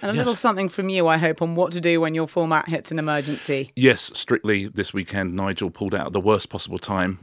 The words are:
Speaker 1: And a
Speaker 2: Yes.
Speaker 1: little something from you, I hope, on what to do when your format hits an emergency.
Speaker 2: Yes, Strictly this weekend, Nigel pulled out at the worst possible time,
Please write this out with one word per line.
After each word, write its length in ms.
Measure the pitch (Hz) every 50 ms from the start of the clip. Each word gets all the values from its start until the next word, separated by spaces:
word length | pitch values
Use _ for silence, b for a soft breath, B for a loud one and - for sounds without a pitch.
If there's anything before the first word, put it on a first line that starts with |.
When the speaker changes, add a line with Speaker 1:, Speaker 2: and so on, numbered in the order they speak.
| -
Speaker 1:
And 80 | 202
a 20 | 220
Speaker 2:
Yes. 60 | 233
Speaker 1:
little 160 | 247 247 233
something 340 | - - 240 208 190 196 185
from 180 | - - 190 190
you, 180 | 190 185 170 165
I 100 | 160 160
hope, 240 | 170 160 160 -
on 140 | 170 165 170
what 160 | 170 180 175
to 100 | 175 180
do 180 | 165 170 170 165
when 140 | 165 160 160
your 140 | 160 160 151
format 420 | - 180 165 160 160 156 - -
hits 220 | 165 143 - -
an 80 | 165 160
emergency. 720 | 151 151 151 147 139 147 147 123 - - 143 135 135 - -
Speaker 2:
Yes, 360 | - 127 127 117 - - - -
Strictly 540 | - - - 120 - - 107 107 98 98 104
this 260 | - 101 98 - -
weekend, 400 | 101 92 - 101 101 95 92 87
Nigel 360 | 95 95 98 95 - 104 87
pulled 240 | - - 104 95 104
out 100 | 92 76
at 80 | 73 92
the 80 | 101
worst 280 | 90 104 107 95 - -
possible 260 | - 98 - - 90 90
time, 400 | - - 101 95 90 95 95 90